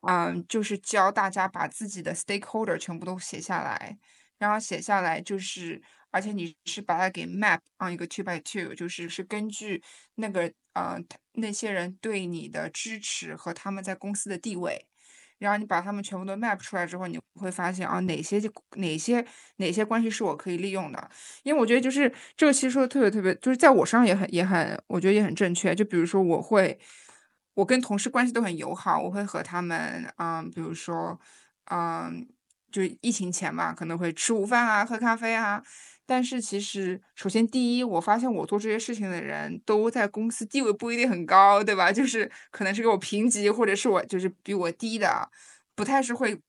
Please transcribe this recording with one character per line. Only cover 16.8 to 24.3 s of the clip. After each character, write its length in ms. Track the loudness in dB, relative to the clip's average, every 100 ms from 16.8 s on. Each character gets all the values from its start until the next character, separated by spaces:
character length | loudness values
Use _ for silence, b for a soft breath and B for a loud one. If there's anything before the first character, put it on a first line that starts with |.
| -4
之 100 | -6
后， 100 | -8
你 120 | -10 _
会 160 | -10 -8
发 220 | -4 -4
现， 140 | -2 -2
啊， 140 | -2
哪 220 | -2 -2
些 180 | -2 -2
就， 100 | -2 -8 _ -6
哪 200 | -4 -2
些， 260 | 0 0 0 B B _
哪 140 | -2
些 120 | 0
关 180 | 0 2
系 80 | 0
是 140 | 0
我 120 | -2 -2
可 140 | -4
以 60 | -4
利 140 | -4
用 200 | -4 -6
的。 180 | -10 -14 B B B
因 120 | 0
为 60 | 2
我 40 |
觉 100 | 6
得 60 | 4
就 100 | 4
是 220 | 2 2 B B 4
这 100 | 6
个 60 |
其 80 | 6
实 100 | 2
说 120 | 2
得 60 | 2
特 120 | 4
别， 100 | 4
特 120 | 4
别， 120 | 0 2
就 140 | 2
是 60 | 8
在 140 | 8
我 140 | 8
身 140 | 6 6
上 80 | 6
也 80 |
很， 200 | 4 2